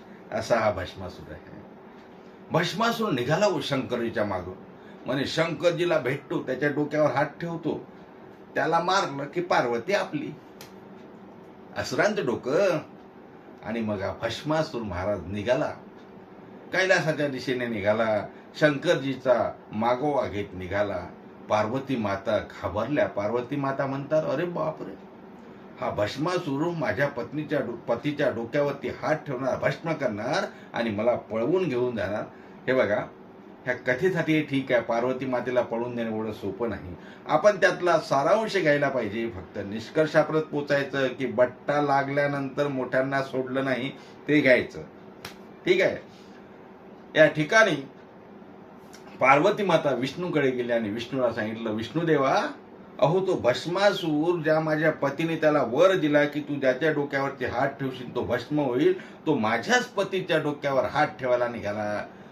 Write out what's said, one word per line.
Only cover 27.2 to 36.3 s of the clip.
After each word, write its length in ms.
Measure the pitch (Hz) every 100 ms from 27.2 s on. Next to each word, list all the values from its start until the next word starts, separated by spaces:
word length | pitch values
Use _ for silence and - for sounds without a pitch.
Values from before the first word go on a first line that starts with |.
| 117 147 147 143
डो-, 160 | 117 113
पतीच्या 540 | - 120 147 147 135
डोक्यावरती 580 | 110 117 147 143 139 123
हात 280 | 120 127 -
ठेवणार, 420 | - 127 135 -
भस्म 340 | 156 147 165
करणार 540 | 151 123 104 120 180 - - -
आणि 160 | - 117
मला 240 | 101 117
पळवून 540 | 117 - 110 127 185 175
घेऊन 280 | 123 123 110
जाणार." 260 | 98 107 123 - - - -
हे 80 |
बघा, 260 | 131 101 107 135 - - - - -
ह्या 100 | 131
कथेसाठी 680 | 123 127 127 185 165 156 156
ठीक 300 | 147 139 131
आहे, 80 | 127
पार्वती 460 | - 117 127 127 131
मातेला 340 | 123 117 123
पळवून 360 | 117 120 123 120
देणं 140 | 113
एवढं 220 | 107 110